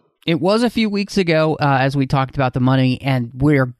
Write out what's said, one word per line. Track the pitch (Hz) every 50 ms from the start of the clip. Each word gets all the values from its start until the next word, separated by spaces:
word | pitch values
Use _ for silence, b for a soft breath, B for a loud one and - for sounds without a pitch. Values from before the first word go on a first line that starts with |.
| _ _ _ _ _
It | - 170 156
was | 147 185 208 220 247
a | 233
few | - 233 220 214
weeks | 202 202 202 - -
ago, | 196 190 165 160 156 156 160 151 -
uh, | 151 143 139 131
as | 131 139 139
we | 143 135
talked | 131 - 135 135 123 -
about | 139 135 127 -
The | 139
Mummy, | 123 127 131 131 131 131 127 -
and | - 139 135 127 120 117 131
we're | 127 135 147 151 135 131 123 123